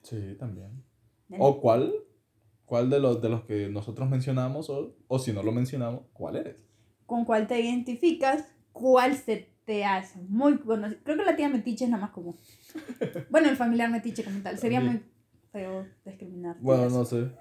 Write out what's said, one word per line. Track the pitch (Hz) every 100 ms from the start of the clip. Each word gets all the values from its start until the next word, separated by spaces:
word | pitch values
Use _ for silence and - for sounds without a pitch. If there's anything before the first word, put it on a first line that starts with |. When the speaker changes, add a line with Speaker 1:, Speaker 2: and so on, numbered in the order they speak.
Speaker 1:
Sí, | - 113 98 101
también. | 120 95 95 127 - _ _ _ -
Speaker 2:
Dale. | 185
Speaker 1:
¿O | 135 139
cuál? | 123 113 135 427 - _ _ _ _ _
¿Cuál | - 120 127
de | 139
los, | 139 120
de | 113
los | 113
que | - 107 101
nosotros | 101 104 107 131
mencionamos | 131 131 131 127 139 160
o, | 139 - - -
o | 127
si | 123
no | 104
lo | 101
mencionamos, | 120 127 135 120 123 -
cuál | - 80
eres? | - 320 - _ _ _ _ -
Speaker 2:
¿Con | 233
cuál | 233 220 220
te | 240
identificas? | 233 247 240 240 339 330 269 294 - _ _
¿Cuál | - 254 254 254 277
se | - 214 - _ -
te | 214
hace | 202 190 190 185
muy | 185 208 285 285
cono-, | 220 220 208 -
creo | - 311
que |
la | 392 -
tía | 294
metiche | 262 226 226
es | 254
la | 226
más | 208
común. | - 170 170 _ - - 311
Speaker 1:
<laughs> | - 247 233 175 -
Speaker 2:
Bueno, | 294 302
el | 269
familiar | 240 233 233
metiche | 233 233 220
como | 202 196
tal. | 196 202
Sería | 233 247
Speaker 1:
También. | 247 233
Speaker 2:
muy | - _ _ _ _
feo | 208 190 190 190 -
discriminar, | - 196 185 180 175 170
Speaker 1:
Bueno, | 123 131
Speaker 2:
tías. | 123
Speaker 1:
no | 123
sé. | 120 120 127 -